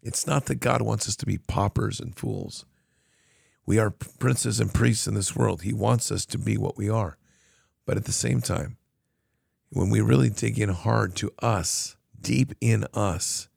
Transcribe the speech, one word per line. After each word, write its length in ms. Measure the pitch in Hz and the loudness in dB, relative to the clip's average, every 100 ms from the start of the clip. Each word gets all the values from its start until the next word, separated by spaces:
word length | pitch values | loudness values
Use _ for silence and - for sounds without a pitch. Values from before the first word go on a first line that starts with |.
It's 240 | 117 - - | -6 -4 0
not 200 | 143 - | 0 0
that 140 | 123 | -2
God 200 | 120 123 | 2 2
wants 260 | 110 107 - | 2 0 -2
us 100 | 104 | -4
to 100 | - | -2
be 100 | 95 | -2
paupers 640 | - - 101 117 107 - | -2 0 2 2 -2 -4
and 160 | - - | -10 -8
fools. 480 | 110 101 92 - - _ _ _ _ _ _ _ _ _ - | -6 -6 -8 -12 -18 _ _ _ _ _ _ _ _ _ 2
We 120 | 101 | 4
are 120 | 107 | 4
princes 720 | 98 - - 127 127 117 107 | 0 -12 -2 0 2 0 0
and 120 | 107 | -2
priests 340 | - 120 110 - | 2 2 2 0
in 60 | |
this 240 | 107 95 - | -2 -2 0
world. 240 | 113 92 | 0 0
He 140 | 92 | -4
wants 360 | 113 107 120 - | 0 2 2 0
us 140 | 95 - | -4 -4
to 120 | - | -4
be 180 | 107 104 | -2 0
what 220 | 104 - | -2 -2
we 100 | 101 | -2
are. 300 | 110 95 - _ _ _ _ _ _ | 0 -2 -6 _ _ _ _ _ _
But 120 | - - | -2 -2
at 80 | |
the 80 | - | -2
same 280 | 143 117 127 | -2 0 0
time, 360 | 117 82 78 - _ _ _ _ _ _ _ _ _ | 0 -2 -4 -10 _ _ _ _ _ _ _ _ _
when 200 | - 92 | -2 2
we 100 | 107 | 2
really 300 | 107 131 131 | 4 6 4
dig 280 | 104 113 110 | 2 -2 0
in 100 | 107 | 0
hard 480 | 90 113 113 110 92 | 0 0 0 0 -2
to 160 | 104 - | -6 -4
us, 560 | 117 113 120 - - - _ - | 0 0 0 -4 -6 -12 _ -12
deep 320 | 110 123 131 - | -2 0 0 0
in 260 | 113 110 - | 2 2 2
us 540 | - 101 78 - - - | -2 0 0 -4 -6 -8